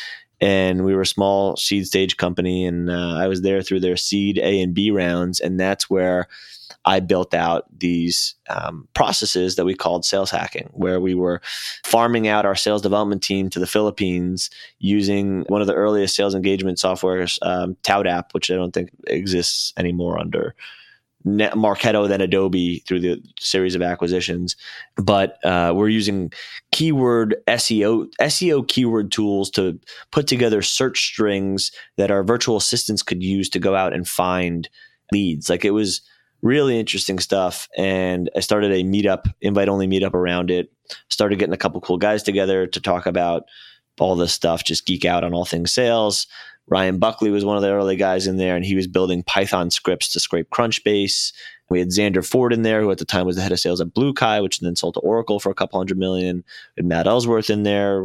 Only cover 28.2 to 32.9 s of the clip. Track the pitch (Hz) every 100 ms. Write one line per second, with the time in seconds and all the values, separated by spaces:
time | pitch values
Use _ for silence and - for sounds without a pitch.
28.2 | 143 - 180 143 113 - 120 113 104 -
29.2 | 104 98 98 - 95 85 - - - -
30.2 | 143 123 117 107 95 - 131 - - -
31.2 | 107 98 98 98 - - - - 101 98
32.2 | 95 120 - 107 - - -